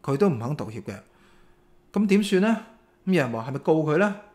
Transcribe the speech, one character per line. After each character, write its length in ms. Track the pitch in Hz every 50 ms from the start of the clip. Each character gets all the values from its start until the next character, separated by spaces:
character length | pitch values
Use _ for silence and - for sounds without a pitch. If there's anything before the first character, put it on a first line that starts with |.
佢 140 | - - 139
都 120 | 139 208 196
唔 100 | 143 110
肯 180 | 113 131 151
道 140 | 143 104 107
歉 120 | 107 117
嘅， 160 | - - 98 101 - _ _ _ _ _ _ - - _ - _ _ _ _ _ _ _
噉 140 | - 202 214
點 160 | 196 190 208
算 200 | 208 - 190 180
呢？ 240 | 196 220 226 220 - - - _ _ _ _ _ _
噉 60 | 185
有 100 | 185 165
人 100 | 135 120
話 160 | 117 113 117 139
係 40 |
咪 60 | 131 139
告 140 | - - 156 160 156
佢 140 | 151 151 165
呢？ 220 | 208 208 196 - - -